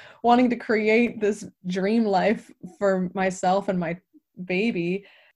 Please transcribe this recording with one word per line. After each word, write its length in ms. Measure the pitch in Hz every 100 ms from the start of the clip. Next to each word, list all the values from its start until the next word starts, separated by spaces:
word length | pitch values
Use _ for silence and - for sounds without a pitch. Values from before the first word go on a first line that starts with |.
| - -
wanting 280 | 233 240 247
to 60 | 240
create 640 | - 220 214 220 240 214
this 260 | 208 214 - - 185
dream 380 | 185 196 226
life 460 | 214 190 185 220 - _ 180 -
for 320 | 202 185 180
myself 540 | 196 190 185 180 196 196
and 100 | 185
my 200 | 165 175 _ _ _ -
baby, 640 | 180 185 233 180 170 190 - _ _